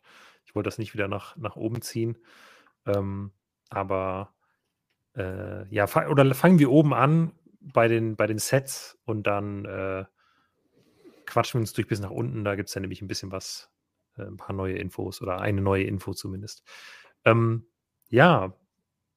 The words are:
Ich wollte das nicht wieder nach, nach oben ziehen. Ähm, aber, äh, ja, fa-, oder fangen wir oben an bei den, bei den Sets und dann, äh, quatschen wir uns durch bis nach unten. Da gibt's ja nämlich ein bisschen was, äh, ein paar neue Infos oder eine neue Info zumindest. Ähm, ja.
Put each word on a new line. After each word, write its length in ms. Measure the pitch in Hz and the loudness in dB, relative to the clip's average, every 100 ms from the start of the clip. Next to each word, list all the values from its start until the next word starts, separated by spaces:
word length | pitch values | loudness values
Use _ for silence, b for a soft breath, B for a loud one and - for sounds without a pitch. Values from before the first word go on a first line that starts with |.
| b b b b _ | b b b b _
Ich 80 | |
wollte 140 | 104 101 | -4 -4
das 100 | - | -6
nicht 160 | 104 | -8
wieder 140 | 107 98 | -4 -4
nach, 280 | 101 - - | -4 -10 -10
nach 180 | 104 - | -10 -6
oben 260 | 113 110 | -6 -6
ziehen. 380 | - 113 113 113 b b b b b b - | -8 -4 -4 -6 b b b b b b -4
Ähm, 460 | 101 98 98 101 _ _ _ - | -2 -2 -6 -10 _ _ _ -12
aber, 600 | 98 95 95 95 95 98 _ _ _ _ _ _ _ _ - | -8 -4 -2 -2 -6 -10 _ _ _ _ _ _ _ _ -10
äh, 500 | 92 95 95 95 98 | -8 -8 -10 -12 -6
ja, 140 | 107 101 | -2 0
fa-, 200 | 160 151 | 0 2
oder 280 | 143 135 131 | 4 4 6
fangen 240 | 175 180 | 8 8
wir 100 | 139 | 8
oben 240 | 143 147 | 6 6
an 380 | 120 135 160 165 - _ _ | 4 4 4 2 -4 _ _
bei 260 | 175 - 113 | -2 2 4
den, 280 | 117 113 107 | 4 0 0
bei 120 | 107 | -2
den 100 | 107 | -2
Sets 640 | - 135 135 - - - - | 0 0 0 -12 -14 -16 -6
und 200 | 110 104 | -4 -2
dann, 400 | 101 104 101 101 | -2 -4 -8 -8
äh, 400 | 98 95 95 95 _ _ _ _ _ _ _ _ _ - _ - | -6 -4 -6 -8 _ _ _ _ _ _ _ _ _ -20 _ -4
quatschen 340 | 117 113 123 | -2 0 -2
wir 20 | |
uns 120 | 110 | -4
durch 140 | - 104 | -4 -4
bis 120 | 104 | -4
nach 100 | 98 | -6
unten. 340 | 120 120 120 | -6 -6 -4
Da 120 | 101 98 | -4 -4
gibt's 180 | 101 | -6
ja 80 | 101 | -6
nämlich 220 | 98 92 | -8 -10
ein 40 | 98 | -10
bisschen 240 | 98 95 | -10 -8
was, 380 | 95 - - - _ _ _ _ - | -12 -12 -16 -18 _ _ _ _ -14
äh, 60 | |
ein 140 | 101 98 | -14 -14
paar 180 | - 98 | -10 -6
neue 200 | 95 92 | -4 -6
Infos 420 | 95 - 95 - | -8 -8 -10 -8
oder 180 | 92 92 | -6 -4
eine 220 | 107 98 | -2 0
neue 220 | 98 98 | 2 2
Info 320 | 101 101 - 95 | 0 -4 -6 -10
zumindest. 480 | 98 95 104 - B B B B B B | -10 -10 -12 -16 B B B B B B
Ähm, 440 | 117 113 117 117 - _ _ _ - | 4 4 4 0 -6 _ _ _ 0
ja. 480 | 113 170 135 95 - _ _ _ _ _ | 6 8 6 2 -8 _ _ _ _ _